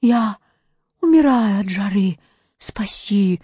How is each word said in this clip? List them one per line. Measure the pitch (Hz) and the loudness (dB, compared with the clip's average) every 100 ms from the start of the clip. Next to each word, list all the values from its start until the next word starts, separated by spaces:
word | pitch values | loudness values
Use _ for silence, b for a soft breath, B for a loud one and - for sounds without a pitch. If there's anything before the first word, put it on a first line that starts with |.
Я | 240 240 220 202 _ _ _ _ _ _ | 2 2 0 -6 _ _ _ _ _ _
умираю | 339 320 285 254 220 196 | 2 4 4 2 2 0
от | 190 | -2
жары. | 185 202 196 190 160 _ _ _ _ | -4 -4 0 0 -2 _ _ _ _
Спаси! | - - 208 - - 202 190 180 | -18 -10 -8 -8 -4 0 0 -2